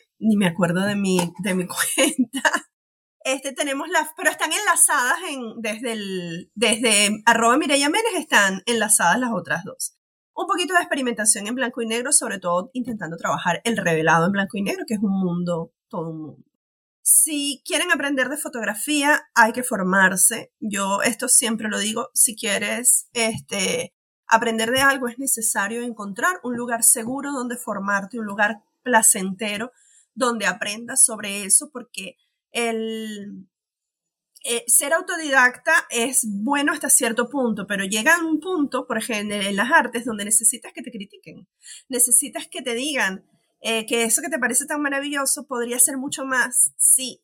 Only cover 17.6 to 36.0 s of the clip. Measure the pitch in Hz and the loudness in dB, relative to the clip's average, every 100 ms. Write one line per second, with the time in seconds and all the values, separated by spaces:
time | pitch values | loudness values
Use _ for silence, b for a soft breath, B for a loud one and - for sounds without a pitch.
17.6 | - 302 349 320 285 277 247 294 302 240 | -2 -2 2 0 0 0 -2 -4 -6 -6
18.6 | 208 214 - 294 285 294 - 233 226 240 | -6 -4 -2 2 2 2 2 4 4 2
19.6 | 240 202 185 196 190 185 - 220 - _ | -4 -2 2 6 6 6 2 2 -8 _
20.6 | 220 196 196 196 - 220 247 - 226 226 | -6 -4 -2 0 0 0 2 2 2 -2
21.6 | 220 202 208 226 254 - - 220 208 202 | -4 -4 -4 -4 -4 0 0 0 -2 -2
22.6 | 208 220 247 - - 240 220 196 - 196 | -2 0 2 2 0 0 0 -2 -6 -2
23.6 | 190 - 175 _ _ _ - 226 233 226 | -2 -2 -6 _ _ _ 0 2 2 0
24.6 | 226 262 277 269 240 233 269 - 220 220 | 0 4 4 4 -2 -4 -4 -2 -2 -2
25.6 | 196 233 240 220 202 190 339 370 247 240 | -2 -4 -8 -8 -10 -2 -2 -2 -4 -4
26.6 | 240 233 - - 226 277 285 277 247 233 | -4 2 2 2 0 -6 -4 -4 -4 -6
27.6 | - 202 196 202 196 240 214 202 208 220 | -6 -6 -2 -2 -2 -8 -6 -2 -2 -2
28.6 | _ _ 254 226 233 208 190 185 214 208 | _ _ 0 4 4 2 -2 -6 -6 -6
29.6 | 247 b b b b 226 247 233 190 - | -8 b b b b -2 -2 0 -2 -2
30.6 | 208 214 233 254 - 220 208 202 190 - | -6 -8 -4 2 2 0 -6 -6 2 2
31.6 | 294 240 - - 190 - _ _ _ 233 | 0 -8 -14 -14 -14 -16 _ _ _ -4
32.6 | 233 226 220 220 220 208 202 190 190 _ | -2 -2 -4 -6 -8 -10 -12 -14 -18 _
33.6 | _ _ _ _ _ _ _ _ 233 240 | _ _ _ _ _ _ _ _ -6 -4
34.6 | - - 285 330 359 339 311 269 247 240 | 0 0 2 0 0 -6 2 4 4 4
35.6 | - 330 - 233 | 2 2 2 -2